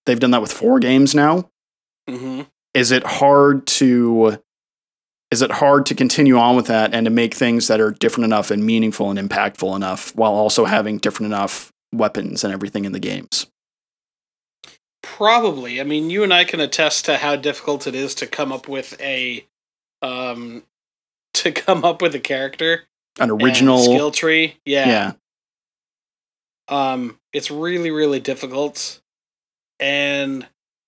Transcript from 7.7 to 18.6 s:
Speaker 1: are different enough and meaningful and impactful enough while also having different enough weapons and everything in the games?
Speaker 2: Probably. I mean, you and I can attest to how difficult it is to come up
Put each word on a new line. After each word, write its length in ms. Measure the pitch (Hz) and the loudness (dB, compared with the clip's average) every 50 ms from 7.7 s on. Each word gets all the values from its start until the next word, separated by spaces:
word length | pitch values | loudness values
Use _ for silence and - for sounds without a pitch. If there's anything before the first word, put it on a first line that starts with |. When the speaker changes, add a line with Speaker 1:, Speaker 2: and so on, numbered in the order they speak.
| 113 107 | 2 2
Speaker 1:
are 100 | 110 107 107 | 2 0 0
different 340 | - - 117 - - 117 | -2 -2 -2 0 0 0
enough 240 | 113 110 107 98 - | 0 0 0 0 0
and 140 | 104 101 107 | -2 -2 0
meaningful 440 | 110 113 113 110 110 104 - 104 101 | 0 0 0 0 0 -2 -2 -4 -4
and 80 | 98 101 | -4 -4
impactful 560 | 98 98 - 101 101 101 98 - - 95 95 | -6 -4 -2 -2 -2 -2 -4 -6 -8 -6 -6
enough 400 | 98 98 92 92 - - - - | -4 -4 -6 -6 -6 -8 -8 -2
while 180 | 110 113 110 104 | 0 0 2 2
also 320 | 104 107 107 - - 113 | 2 2 2 2 2 2
having 320 | 101 101 110 107 107 107 101 | 2 2 0 -2 -2 -4 -6
different 340 | - 113 101 - 107 107 107 | -4 -6 -6 -6 -6 -6 -4
enough 400 | 101 98 95 - - - - _ _ _ _ - | -4 -4 -4 -6 -8 -12 -16 _ _ _ _ -4
weapons 500 | 117 113 107 - 107 92 95 - 107 - | -2 -2 -2 -2 -4 -8 -8 -6 -6 -6
and 80 | 104 95 | -6 -6
everything 320 | 95 101 101 - 104 101 | -6 -8 -8 -6 -6 -6
in 80 | 98 95 | -6 -6
the 80 | 98 | -8
games? 460 | - 101 98 95 - - - - - - _ _ _ _ _ _ _ _ _ _ _ _ _ _ _ _ _ _ _ _ _ _ _ - - _ _ _ _ _ - | -8 -8 -8 -10 -10 -8 -8 -8 -8 -10 _ _ _ _ _ _ _ _ _ _ _ _ _ _ _ _ _ _ _ _ _ _ _ -20 -20 _ _ _ _ _ -20
Speaker 2:
Probably. 800 | - - - 208 214 226 240 226 208 156 135 123 120 120 127 | -16 -6 0 2 4 4 4 2 0 -2 -4 -8 -8 -8 -6
I 40 | 135 | -6
mean, 260 | 147 151 151 156 165 | -4 -4 -4 -4 -2
you 120 | 175 202 214 | -2 0 0
and 120 | 190 180 | 2 4
I 100 | 175 175 | 2 2
can 160 | 175 - 165 | 2 0 -4
attest 460 | 151 139 - - 160 151 147 - - | -4 -2 -2 0 0 0 0 -2 -2
to 100 | - 151 | -2 -2
how 180 | 131 - 147 147 | 0 0 -2 -2
difficult 500 | 139 131 147 139 - - - 147 139 - | -2 -2 -4 -6 -6 -6 -6 -6 -6 -6
it 80 | 143 123 | -8 -8
is 200 | 131 139 139 - | -6 -6 -8 -8
to 100 | - 131 | -8 -10
come 260 | 117 - - 147 135 135 | -8 -8 -6 -6 -6 -8
up 160 | 127 | -10